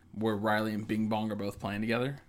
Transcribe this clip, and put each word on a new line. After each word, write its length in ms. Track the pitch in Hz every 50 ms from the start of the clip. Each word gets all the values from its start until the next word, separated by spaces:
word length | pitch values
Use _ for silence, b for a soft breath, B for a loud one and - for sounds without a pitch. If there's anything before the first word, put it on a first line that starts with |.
| b b -
where 220 | 101 110 110 107
Riley 400 | 101 104 107 107 107 110 110 107
and 140 | 104 107 107
Bing 200 | 110 107 110 107
Bong 220 | 113 107 110 110
are 60 | 104
both 240 | 104 101 101 - -
playing 220 | - 101 101 101 110
together. 340 | 113 117 120 127 139 143 139 -